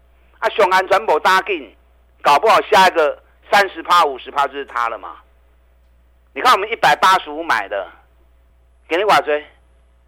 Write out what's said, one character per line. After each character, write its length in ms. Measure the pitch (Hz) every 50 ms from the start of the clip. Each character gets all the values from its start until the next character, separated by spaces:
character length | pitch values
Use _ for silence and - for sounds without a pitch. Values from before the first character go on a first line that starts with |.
| _ _ _ _ _ _ _ -
啊， 100 | - 214
上 180 | - 226 202 180
安 160 | 185 190 190 -
全 160 | - 196 220
部 160 | 190 160 -
打 220 | - 196 185 185
紧， 280 | 185 208 190 151 123 92 _ _ _ _ _ _ _ _ _ _
搞 160 | - 147 143 143
不 100 | 214 220
好 100 | 185 160
下 260 | - - 214 185 185 180
一 20 |
个 300 | 156 165 156 143 - - _ _ _ _ _ -
三 180 | 220 202 196 185
十 140 | - 165
趴 200 | 143 175 175 175 165
五 140 | 143 131 120
十 120 | 117 123
趴 160 | 127 143 139
就 80 | 131 135
是 100 | 143 135
它 240 | - - 120 120 113
了 100 | 113 101
嘛。 200 | 90 85 - - _ _ _ _ _ _ _ _ _ _ _ _ _ _ _ _ _ _ _ _ _ _ -
你 60 | 139
看 140 | 143 254 233
我 40 | 190
们 140 | 202 214
一 40 | 226
百 200 | - - 156 147
八 220 | - 202 185 190 180
十 100 | - 151
五 140 | 147 156
买 260 | 170 151 123 110 98 95
的， 180 | 101 98 90 85 - _ _ _ _ _ _ _ _ _ _ _ _ _ _ _ _ _ _ -
给 80 | 156
你 60 | 180
多 100 | 214 202
少？ 100 | 175 147 - 151 147 151 147 - _ _ _ _ _ _ _ _ _ _ _